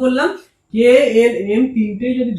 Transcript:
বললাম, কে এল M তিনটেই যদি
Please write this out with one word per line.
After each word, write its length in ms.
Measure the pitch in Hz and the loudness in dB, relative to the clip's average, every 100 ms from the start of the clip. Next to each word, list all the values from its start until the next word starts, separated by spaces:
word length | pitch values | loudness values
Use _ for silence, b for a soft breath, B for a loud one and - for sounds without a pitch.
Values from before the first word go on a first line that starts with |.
বললাম, 240 | 254 254 330 381 B _ _ | -2 -2 -4 -6 B _ _
কে 180 | 214 240 254 269 220 | 0 4 4 4 2
এল 120 | 233 - 196 220 | 2 0 -2 -2
M 20 | 262 | 0
তিনটেই 400 | 240 208 202 247 254 | -2 -4 -4 -4 -4
যদি 120 | 240 | -4